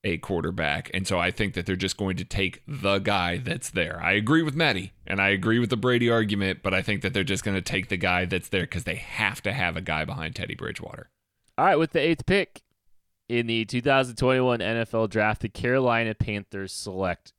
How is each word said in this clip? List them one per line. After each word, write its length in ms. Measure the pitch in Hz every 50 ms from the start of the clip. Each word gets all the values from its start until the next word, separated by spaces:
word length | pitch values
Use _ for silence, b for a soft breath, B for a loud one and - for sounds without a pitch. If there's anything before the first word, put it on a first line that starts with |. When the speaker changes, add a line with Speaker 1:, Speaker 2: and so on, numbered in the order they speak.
Speaker 1:
a 140 | - 107 87
quarterback. 720 | 80 - - 98 85 76 80 90 - 80 73 71 82 - - -
And 120 | 95 95
so 120 | - 98 87
I 120 | 85 90
think 220 | 90 - 110 98
that 140 | - 90 85
they're 100 | - 95
just 220 | 90 95 92 - -
going 180 | 104 95 92
to 80 | 90 90
take 380 | - - 120 98 92 - - _
the 340 | - 143 139 - 98 - 196
guy 360 | - 107 101 92 90 87 87
that's 320 | - 123 - 170 - - -
there. 320 | - 95 85 80 - -
I 100 | 80 82
agree 280 | 95 104 110 110 151 160
with 120 | 165 151 135
Maddie, 380 | 156 165 147 123 - - 92 - _ -
and 140 | - 98 98
I 80 | 98 98
agree 300 | 101 98 92 110 113 120
with 100 | 120 104
the 80 | 127
Brady 320 | 110 101 127 123 120 120 117
argument, 520 | 117 113 110 104 107 101 101 95 92 -
but 100 | - 98
I 80 | 95 92
think 220 | 95 - 104 98
that 100 | - 95
they're 100 | - 101
just 220 | 95 139 98 90 -
gonna 160 | 107 98 95
take 300 | 87 - - 98 92 -
the 80 | 101 90
guy 260 | 90 92 90 90 92
that's 240 | 87 92 90 - -
there 180 | - 95 87
'cause 180 | - - 90 -
they 100 | - 82
have 480 | - - - - - 110 95 - -
to 100 | - 104
have 240 | 104 139 92 87 82
a 60 | 85
guy 240 | 92 87 78 78 78
behind 280 | - - - 80 80 -
Teddy 200 | - - - -
Bridgewater. 560 | - - - - - - - - - - _ _ _ _ _ _ _ _ _ _ -
Speaker 2:
All 80 | 143
right, 100 | 185 185 147
with 120 | 165 160
the 80 | - 165
eighth 240 | 135 165 170 - -
pick 380 | - 180 202 185 - _ - _ _ _ _ _ _ - _ _ _ _ _ _ _
in 180 | 120 120 117
the 200 | 117 113 113 113
two 160 | 104 - 123
thousand 340 | 117 139 135 135 131 123 117
twenty-one 460 | 110 131 127 131 131 127 127 120 117
N 160 | 92 101 113 117
F 160 | 117 - -
L 120 | 113 113
Draft, 360 | 107 98 110 104 107 107 -
the 80 | - 107
Carolina 640 | _ - - 120 127 135 131 123 117 113 117 110 107
Panthers 580 | _ - - 104 101 98 _ - 98 95 92
select 640 | - - - 104 92 92 95 90 85 - _ - _